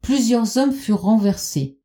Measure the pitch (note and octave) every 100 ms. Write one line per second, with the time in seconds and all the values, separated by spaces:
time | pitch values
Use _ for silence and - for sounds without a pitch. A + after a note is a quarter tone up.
0 | - C4+ A3+ A#3+ A3 B3+ C#4 C4+ - G#3
1 | F#3+ A3 G3+ - - D#3 C3+ -